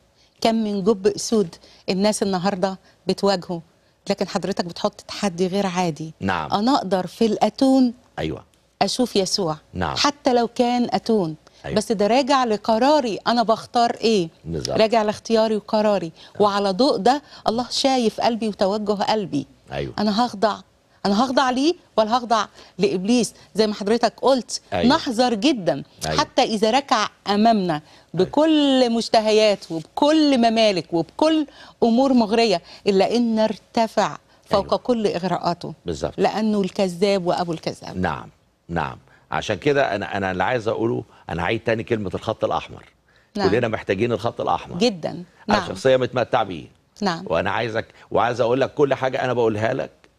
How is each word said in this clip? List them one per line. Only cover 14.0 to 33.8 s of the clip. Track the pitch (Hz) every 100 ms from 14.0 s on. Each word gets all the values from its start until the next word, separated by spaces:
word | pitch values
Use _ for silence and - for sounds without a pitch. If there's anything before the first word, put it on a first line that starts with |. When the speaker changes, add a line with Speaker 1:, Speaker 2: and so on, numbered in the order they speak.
| 226 214 165 - -
Speaker 2:
بالظبط. | 165 - -
Speaker 1:
راجع | 214 226
لاختياري | 208 208 - 226 220 214
وقراري. | - 220 214 196 170 - - -
Speaker 2:
نعم. |
Speaker 1:
وعلى | 208 202 202
ضوء | 185 269 -
ده | 196 285 - - -
الله | 220 240
شايف | - 269 262 226 -
قلبي | 226 226 220
وتوجه | 196 190 214 208 202
قلبي. | 202 220 185 143 135 _ -
Speaker 2:
أيوة. | 135 71 -
Speaker 1:
أنا | 214 202 247
هخضع، | 208 208 196 - _ _ _ 196
أنا | 202 254
هخضع | 254 262
ليه | 254 294 359 _ -
ولا | 214 247
هخضع | 233 226 202 - - -
لإبليس؟ | 202 185 190 247 - - - 180
زي | 214
ما |
حضرتك | 208 202 233 226 -
قلت، | 226 269 - - -
Speaker 2:
أيوة. | 92 226 311
Speaker 1:
نحذر | 294 220 247
جدًا، | 226 254 254 165 143 147 - 110
Speaker 2:
أيوة. | 78
Speaker 1:
حتى | - -
إذا | 233 214 220
ركع | 254 277 240 208 _ 190
أمامنا | 202 226 220 180
Speaker 2:
أيوة. | 151 - - _ 165 185
Speaker 1:
بكل | - 320 311 285 262 240
مشتهيات | 233 - 233 214 214 214 190 -
وبكل | 165 - - 294 311 294 262
ممالك | 233 226 220 185 -
وبكل | 170 160 - 311 320 285 - - -
أمور | 240 226 269
مغرية، | 254 208 233 233 170 - - 202
إلا | 190 190 233
إن | 233 220
نرتفع | 220 220 _ -